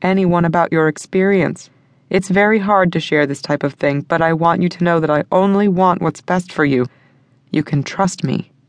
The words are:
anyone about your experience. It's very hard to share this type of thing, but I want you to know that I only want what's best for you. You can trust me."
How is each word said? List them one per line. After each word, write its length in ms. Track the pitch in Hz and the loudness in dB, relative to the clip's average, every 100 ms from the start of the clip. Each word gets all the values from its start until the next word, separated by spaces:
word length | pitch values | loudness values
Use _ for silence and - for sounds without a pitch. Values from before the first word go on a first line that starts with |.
anyone 420 | 185 190 185 175 | -2 0 2 2
about 280 | 170 170 165 | 2 0 0
your 160 | 160 156 | 2 0
experience. 840 | 151 - 190 190 196 147 - - _ _ _ _ | -2 -6 -2 2 2 0 -4 -16 _ _ _ _
It's 180 | 190 190 | -4 0
very 300 | 190 208 220 | 2 2 2
hard 340 | 196 202 180 | 2 2 2
to 80 | 165 | 0
share 260 | - 151 143 | -2 0 0
this 160 | 143 | -4
type 200 | - 196 | -6 -4
of 120 | 147 | -4
thing, 300 | - 147 143 - | -2 -2 -2 -2
but 120 | 165 | 0
I 120 | 165 | 0
want 300 | 165 170 170 | 2 0 0
you 60 | 175 | -2
to 160 | - | 0
know 140 | 175 170 | 0 2
that 120 | 156 | 2
I 140 | 151 - | 0 0
only 380 | 185 196 196 208 | 0 2 2 2
want 340 | 180 185 170 | 2 2 2
what's 180 | 165 - | -2 -4
best 320 | - 180 180 | -4 -4 -2
for 120 | - | -2
you. 220 | 147 131 123 _ _ _ _ _ _ | 0 0 -2 _ _ _ _ _ _
You 120 | - | -4
can 180 | - 143 | -2 -4
trust 400 | 131 - 190 - | -4 -2 -2 -2
me." 300 | 135 - - _ | -4 -4 -8 _